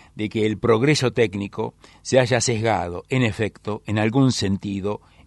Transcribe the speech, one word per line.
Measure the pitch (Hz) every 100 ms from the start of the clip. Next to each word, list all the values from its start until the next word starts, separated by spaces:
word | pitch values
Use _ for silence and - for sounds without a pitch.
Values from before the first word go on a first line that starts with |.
| -
de | - 104
que | 113 107
el | 104
progreso | 117 110 139 151 123
técnico | 123 113 98 98 - 117 - - -
se | - 127
haya | 113 123
sesgado, | - 113 113 98 87 87 -
en | 131
efecto, | 117 98 104 - - 107 -
en | 107
algún | 110 127 131
sentido | - 98 98 101 98 98 104 _ _